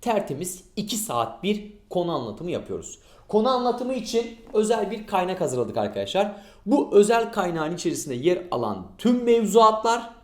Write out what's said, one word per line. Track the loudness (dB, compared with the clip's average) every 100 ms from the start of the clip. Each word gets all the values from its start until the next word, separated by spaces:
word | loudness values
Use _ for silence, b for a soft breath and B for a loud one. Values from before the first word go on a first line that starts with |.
Tertemiz | 0 -2 -2 -6 -8 -10 -12 -8
iki | -6 -4
saat | -2 -2 -2 -2
bir | -2 -2 -4 -20 _
konu | -4 -2
anlatımı | -2 -6 -8 -6
yapıyoruz. | -6 -6 -10 -10 -18 b b b
Konu | 2 2
anlatımı | 2 0 -2 -4
için | -6 -2 -2 -2 -8 -4
özel | 0 2 0 -2
bir | -6 -4
kaynak | -2 -2 -2
hazırladık | -2 0 -2 -2
arkadaşlar. | -2 -4 -2 0 0 B B B 0
Bu | 2 6
özel | 6 6 4 0
kaynağın | -2 -2 -2 -4 -2
içerisinde | -4 -4 -6 -2
yer | 0 0 -2
alan | -4 -4 -6 -10 -2
tüm | 2 2
mevzuatlar | 4 4 6 8 8 6 0 -2 -4 -16